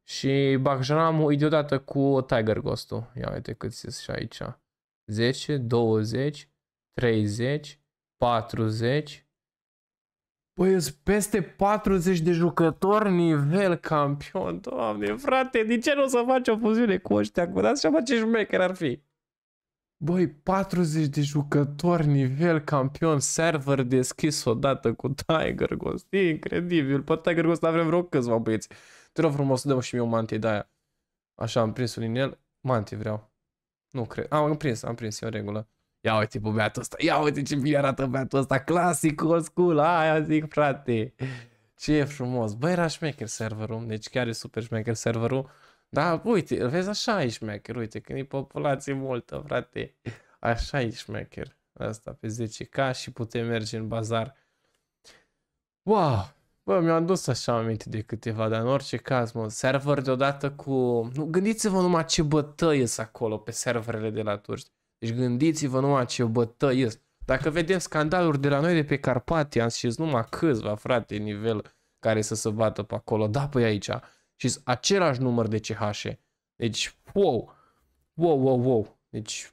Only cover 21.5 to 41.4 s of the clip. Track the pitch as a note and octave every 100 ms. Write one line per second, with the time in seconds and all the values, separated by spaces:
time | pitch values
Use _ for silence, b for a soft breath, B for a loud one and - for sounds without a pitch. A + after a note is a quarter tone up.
21.5 | D3 C#3+ D3 F3 E3+ D3 C#3+ C3 C#3 F3
22.5 | D#3+ D3 C#3+ C#3 C#3+ E3 D3 - - E3
23.5 | D#3 C3+ C3+ B2 C3 B2 - D#3 C#3+ B2
24.5 | A2 C#3 C3 A#2 A2+ - C3+ - D#3+ -
25.5 | - - - - F#3 - G3 F3+ D#3 -
26.5 | E3+ F3 E3+ C3+ C#3 - D#3+ F3+ E3 E3
27.5 | E3 E3 E3 D#3+ F3 F3 D3 A#2+ A#2 A2+
28.5 | A2 - B B B B - D#3+ C#3+ C#3
29.5 | B2+ C#3+ B2+ B2 B2 A#2 A2+ A2 A2 A2
30.5 | G#2 - _ _ _ _ _ _ - A2+
31.5 | B2+ A2+ B2+ A#2+ - A2+ A#2+ C#3 - _
32.5 | _ C3 A#2+ G2 G#2+ A2 G#2+ - _ _
33.5 | _ _ _ _ C3 A2+ - - D3+ D3+
34.5 | D3+ D3 A2+ - A#2 A2 - A2+ G#2+ G2+
35.5 | G#2+ A2 _ _ _ A2 A2 G#2+ G#2+ G#2+
36.5 | G#2+ G#2+ B2+ - - D#3+ D3 D3 C3+ C3+
37.5 | D3 C#3 C#3+ C#3 C3 C3+ C3 C3 C3+ C3+
38.5 | C3+ - F3 F3 E3 D#3+ D3 D#3 E3+ E3
39.5 | - F3+ D3+ D#3 F3 D#3+ D#3 D#3 D#3 D3+
40.5 | - D3 C3+ - A2+ B2 - C3 B2